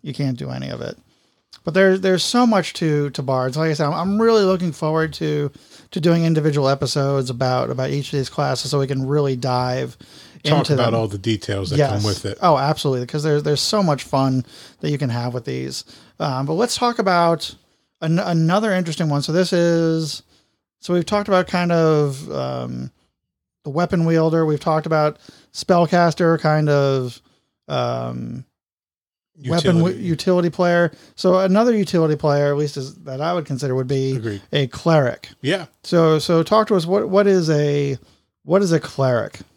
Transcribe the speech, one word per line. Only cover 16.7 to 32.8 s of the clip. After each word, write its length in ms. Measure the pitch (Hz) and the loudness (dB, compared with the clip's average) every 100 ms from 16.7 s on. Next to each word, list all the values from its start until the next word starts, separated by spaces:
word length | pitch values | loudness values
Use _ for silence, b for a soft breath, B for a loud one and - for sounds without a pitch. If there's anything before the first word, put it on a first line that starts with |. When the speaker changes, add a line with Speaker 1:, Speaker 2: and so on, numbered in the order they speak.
| - | 0
Speaker 1:
talk 220 | 240 233 | -2 0
about 560 | 190 175 170 165 - - _ _ _ _ | 0 2 2 0 -4 -16 _ _ _ _
an-, 160 | 160 170 | -2 -2
another 520 | 196 165 160 190 220 | 0 0 2 2 2
interesting 380 | 185 170 151 165 | -2 -2 -4 -2
one. 140 | 143 | -2
So 100 | 135 | 0
this 220 | 160 180 | 0 2
is, 680 | 180 170 170 165 160 156 - _ _ _ _ _ _ | 2 2 2 0 0 -4 -10 _ _ _ _ _ _
so 120 | - | -4
we've 140 | 175 165 | -2 0
talked 220 | 208 208 | -2 2
about 180 | 185 180 | 0 2
kind 260 | 180 175 | -2 0
of, 580 | 170 160 156 147 135 151 | 2 4 4 0 -4 -8
um, 600 | 143 131 127 127 123 131 _ _ _ _ _ _ _ | -6 -6 -6 -8 -8 -12 _ _ _ _ _ _ _
the 80 | - | -8
weapon 340 | 143 175 170 | -4 -2 0
wielder. 400 | 165 165 160 165 | 2 4 4 2
We've 160 | 160 147 | 2 0
talked 240 | - 156 | 0 -2
about 340 | 156 156 151 - B B B | 0 0 0 -2 B B B
spellcaster, 840 | - - 175 170 175 170 156 170 165 | -14 2 2 4 4 2 2 2 2
kind 300 | 156 156 151 | 2 2 2
of, 540 | 143 139 135 127 - _ _ _ _ - | 2 2 0 -2 -10 _ _ _ _ -8
um, 800 | 139 120 123 123 123 120 123 131 _ _ _ _ _ _ _ _ _ 131 | -4 -4 -4 -6 -8 -10 -12 -16 _ _ _ _ _ _ _ _ _ -2
weapon 300 | 165 165 165 | 0 4 4
Speaker 2:
Utility. 20 | |
Speaker 1:
wi-, 180 | 165 185 | 2 0
utility 540 | 185 160 - 180 175 | -4 -2 2 2 2
player. 420 | - 175 175 170 B B - | 0 2 2 2 B B -2
So 220 | 185 185 | 2 2
another 360 | 190 196 240 | 4 4 4
utility 420 | 226 190 175 160 151 | 2 2 2 2 0
player, 320 | 156 143 143 | 2 2 2
at 100 | 143 | 0
least 180 | 147 | -2
is, 200 | 143 | -4